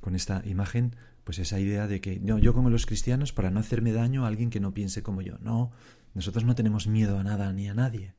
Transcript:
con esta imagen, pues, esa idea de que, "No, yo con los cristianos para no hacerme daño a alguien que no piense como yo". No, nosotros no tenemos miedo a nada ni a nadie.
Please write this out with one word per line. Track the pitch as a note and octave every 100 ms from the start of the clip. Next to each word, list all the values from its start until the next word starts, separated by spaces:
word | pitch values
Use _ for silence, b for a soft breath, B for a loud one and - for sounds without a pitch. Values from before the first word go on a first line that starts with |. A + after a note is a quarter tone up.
con | -
esta | F#2 - F#2+ G2+
imagen, | F#2 G2+ A#2+ A#2+ A#2+ B B
pues, | - F#2+
esa | E2+ G2+
idea | G2 G2+ G#2
de | G2
que, | G2+ F#2
"No, | G2 A2
yo | G#2+
con | G#2+ B2+
los | A2+ -
cristianos | G#2+ - B2+ C#3+
para | - F#2+
no | F#2+
hacerme | G#2+ A2+ A2+
daño | A2 A#2 C3+ A#2+
a |
alguien | G#2+ A#2+
que | A2+
no | G2
piense | G2 G2 G2
como | G#2 F#2+
yo". | F2+ -
No, | A2 A#2 A#2+ B B B B
nosotros | G2+ F2+ A2+
no | A#2
tenemos | A#2+ A2 G#2+ G#2+
miedo | A2 G#2+ G2+
a |
nada | F#2+ G#2 G2
ni | F#2+ G2+
a |
nadie. | G#2+ B2+ A2 F#2+